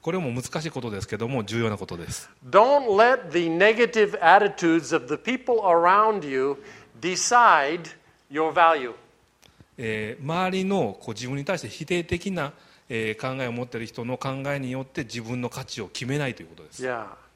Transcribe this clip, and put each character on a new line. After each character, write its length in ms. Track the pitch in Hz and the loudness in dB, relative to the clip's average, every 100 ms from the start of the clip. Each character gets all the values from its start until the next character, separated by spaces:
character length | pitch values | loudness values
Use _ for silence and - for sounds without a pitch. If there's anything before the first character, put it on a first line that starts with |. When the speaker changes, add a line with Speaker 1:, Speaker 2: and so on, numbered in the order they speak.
Speaker 1:
こ 100 | 160 | -4
れ 60 | 185 | -4
も 160 | 139 | -4
難 280 | 120 - 165 | -6 -6 -8
し 40 | 156 | -6
い 60 | |
こ 100 | 135 | -8
と 100 | 120 | -8
で 80 | 101 | -8
す 60 | - | -8
け 80 | 104 | -6
ど 100 | 113 | -4
も、 160 | 135 | -4
重 180 | 101 113 | -4 -2
要 80 | 113 | -2
な 80 | 101 | -4
こ 80 | 95 | -8
と 100 | 87 | -10
で 140 | 82 | -10
す。 200 | - - _ 127 | -12 -14 _ 4
Speaker 2:
Don't 420 | 180 247 285 247 196 | 4 6 4 2 6
let 340 | 240 262 180 | 6 4 0
the 160 | 165 165 | -2 0
negative 720 | 165 208 220 233 220 202 196 | 4 4 6 2 2 0 4
attitudes 760 | 170 180 196 - 170 165 151 160 | 6 6 6 0 2 2 0 -4
of 120 | 127 | -2
the 80 | 147 | -6
people 440 | - 254 262 233 | -4 -4 0 0
around 680 | 196 170 175 196 220 208 147 | 4 6 6 6 4 2 -2
you 340 | 135 139 139 - - - 117 | -2 -2 -4 -12 -20 -20 -8
decide 840 | 165 180 - 240 226 160 139 170 160 - _ _ _ | -6 -4 2 6 8 6 2 -4 -10 -18 _ _ _
your 220 | 147 160 | -2 0
value. 400 | 160 165 160 123 104 _ _ _ _ _ _ - - | 4 4 4 -2 -12 _ _ _ _ _ _ -20 -10
Speaker 1:
え 400 | 113 110 107 - | -6 -6 -8 -10
ー、 20 | |
周 280 | 135 165 185 | -6 -4 -2
り 140 | 190 190 | -2 -2
の 320 | 196 117 95 | -2 -2 -6
こ 120 | - | -12
う 20 | |
自 140 | 107 123 | -10 -8
分 100 | 139 | -8
に 80 | 143 | -6
対 120 | 180 | -6
し 40 | |
て 80 | 117 | -8
否 160 | - 151 | -12 -4
定 180 | 175 | -4
的 280 | 165 175 202 | -2 -6 -4
な、 220 | 180 143 - _ _ _ | -6 -6 -8 _ _ _
え 260 | 113 110 110 | -4 -4 -4
ー、 180 | 131 131 | -6 -6
考 60 | |
え 60 | 127 | -6
を 40 | |
持 100 | 120 | -6
っ 40 | 120 | -8
て 100 | 117 | -10
い 20 | |
る 60 | 113 | -10
人 180 | - 120 | -10 -8
の 120 | 127 | -6
考 260 | 135 135 139 | -6 -6 -6
え 120 | 143 | -6
に 120 | 131 | -6
よ 100 | 131 | -8
っ 40 | 131 | -8
て 180 | - | -10
自 180 | 123 120 | -10 -10
分 200 | 113 123 | -8 -8
の 80 | 120 | -8
価 160 | - 120 | -10 -12
値 160 | - | -12
を 60 | 95 | -10
決 180 | - 127 | -10 -6
め 120 | 143 | -4
な 100 | 135 | -4
い 80 | 110 | -8
と 80 | |
い 20 | 82 | -16
う 40 | |
こ 60 | 82 | -20
と 60 | |
で 100 | 80 | -20
す。 120 | - 127 | -10 -8
Speaker 2:
Yeah. 200 | 120 104 - _ | -8 -12 -18 _